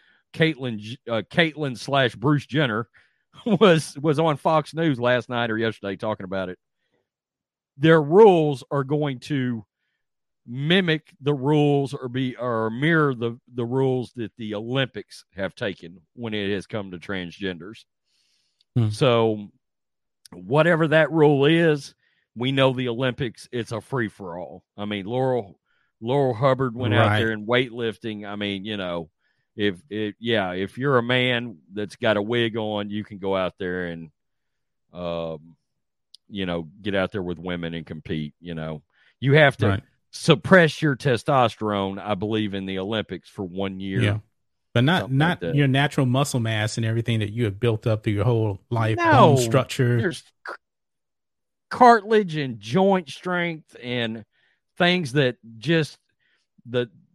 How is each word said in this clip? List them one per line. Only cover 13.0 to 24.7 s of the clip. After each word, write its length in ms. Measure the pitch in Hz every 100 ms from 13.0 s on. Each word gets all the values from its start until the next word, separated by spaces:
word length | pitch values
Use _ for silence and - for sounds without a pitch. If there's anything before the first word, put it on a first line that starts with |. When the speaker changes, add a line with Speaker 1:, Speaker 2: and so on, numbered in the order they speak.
| 147
Speaker 1:
the, 260 | 127 117 120 _
the 120 | 120 117
rules 460 | 127 135 127 117 -
that 160 | 107 -
the 180 | 110 104
Olympics 680 | 113 127 127 104 - - - -
have 180 | 95
taken 460 | - 117 95 85 90 _ -
when 180 | 117
it 180 | 107 98
has 140 | 101 87
come 240 | 113 98
to 60 | 90
transgenders. 880 | - 98 87 82 98 87 87 117 - _ _ _ _ _ _ _ _ -
Speaker 2:
Hmm. 140 | 113
Speaker 1:
So 600 | 107 139 117 113 107 104 _ _ _ _ _ _ _ _
whatever 540 | 92 90 139 156 165 160
that 240 | 156 151
rule 340 | 160 147 143 139
is, 480 | 165 170 147 - - _ _ _ -
we 160 | 127
know 220 | 135 131
the 140 | 127 123
Olympics, 580 | 117 131 117 131 - -
it's 200 | 120 110
a 100 | 117
free 260 | - 135 110
for 300 | - 95 85
all. 240 | 78 87 -